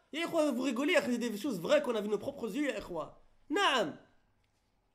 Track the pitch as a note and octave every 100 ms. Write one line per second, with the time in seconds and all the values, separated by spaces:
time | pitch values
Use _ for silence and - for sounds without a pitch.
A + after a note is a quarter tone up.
0 | _ D4 E4+ E4 D4+ A#3+ C4 A#3+ D4 E4+
1 | C4 A#3+ A#3 G3+ D4 G3 E3 C#4+ C4+ A3+
2 | G#3 G#3 A3 - A3+ G#3 C#4+ G#3+ - E3+
3 | C#3 - - _ _ D#4+ F#4 C4+ F3+ -
4 | - _ _ _ _ _ _ _ _